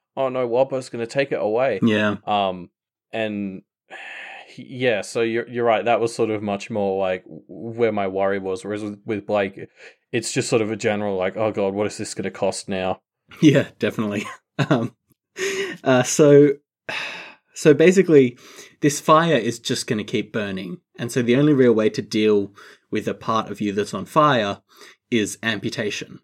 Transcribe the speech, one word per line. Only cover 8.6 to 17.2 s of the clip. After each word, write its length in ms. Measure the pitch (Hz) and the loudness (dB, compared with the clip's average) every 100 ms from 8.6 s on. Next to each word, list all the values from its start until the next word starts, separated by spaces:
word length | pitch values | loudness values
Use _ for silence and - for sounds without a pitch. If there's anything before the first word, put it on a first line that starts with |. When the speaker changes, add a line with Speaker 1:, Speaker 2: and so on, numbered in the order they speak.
| 98 | -6
Speaker 1:
whereas 180 | 104 | -6
with, 160 | 107 101 - | -8 -8 -6
with 200 | 104 98 | -6 -2
Blake, 320 | 104 98 98 82 _ - - _ | 0 -2 -6 -18 _ -20 -20 _
it's 200 | 120 113 | -6 -4
just 180 | 123 113 | -4 0
sort 120 | 120 | 0
of 100 | 107 | 0
a 40 | 107 | -2
general, 400 | 110 104 104 95 | -2 -2 -2 -2
like, 220 | 92 101 | -2 -2
"Oh 140 | 110 | -2
God, 220 | 104 98 | 0 -2
what 140 | 98 104 | 0 -4
is 100 | - | -6
this 160 | 104 | -10
gonna 180 | - 98 | -8 -8
cost 360 | - 98 - - | -4 -4 -4 -6
now?" 340 | 95 92 92 _ _ | -4 -4 -6 _ _
Speaker 2:
<laughs> 220 | _ - | _ 2
Yeah, 280 | 156 139 113 - | 4 4 2 -2
definitely. 460 | 107 113 107 104 - | -4 -2 -4 -6 -8
<laughs> 40 | - _ - - | -12 _ -4 0
Um, 240 | 123 120 - _ _ _ - 392 381 381 - | 0 -2 -10 _ _ _ -8 -6 -4 -8 -6
uh, 180 | - 131 | 0 2
so, 520 | 139 - 147 143 147 139 _ _ - | 2 4 8 8 8 4 _ _ -12
<sighs> 640 | - - - | -10 -10 -12